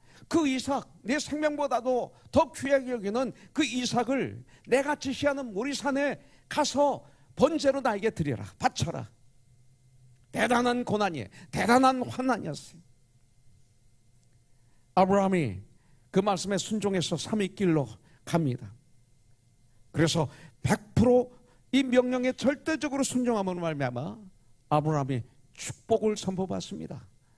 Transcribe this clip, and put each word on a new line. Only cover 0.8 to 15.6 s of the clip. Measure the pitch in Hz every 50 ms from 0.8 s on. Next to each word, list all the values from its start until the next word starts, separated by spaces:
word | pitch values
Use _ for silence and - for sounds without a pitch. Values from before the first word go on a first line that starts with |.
| - - - -
내 | - 202 277 302
생명보다도 | - - 277 302 302 302 294 285 285 269 254 233 226 254 254 240 190 - - - - -
더 | - 269 330 254
귀하게 | - - 240 277 277 277 254 247
여기는 | 247 233 185 202 214 247 262 214 - - - -
그 | - 262 311
이삭을 | 220 233 254 247 - - 240 240 220 277 254 180 107 101 117 - _ - - -
내가 | - 196 269 269 294 294
지시하는 | 285 - 269 254 - 277 285 277 277 269 233 196
모리산에 | 185 247 285 277 - 202 285 262 277 285 277 185 - - - - - _ -
가서 | - 302 294 - - 262 285 285 220 135 - - - - - - -
번제로 | - 226 320 330 294 - 277 262 277
나에게 | 240 247 208 202 190 220
드려라, | 214 - 156 139 117 - 104 98 - -
바쳐라." | - - - - 139 165 151 139 110 - _ _ - - _ - - _ - - - - - _ _ _ _ - - - - _ _ _
대단한 | - - 214 233 247 240 247 247 240 247 240
고난이에요. | - 214 208 208 190 165 135 104 - - - - -
대단한 | - 147 196 202 240 262 262 262 262 254
환난이었어요. | 240 233 - - 254 262 233 - - 165 143 - - - - - - _ - _ _ _ _ _ _ _ _ _ - - - - - _ _ _ _ _ _ _ _ _ _ _ _ _ _ _ _ _ _ _ _ _ _ _ _ _ -
아브라함이 | 185 190 185 196 202 190 190 190 175 147 110 92 95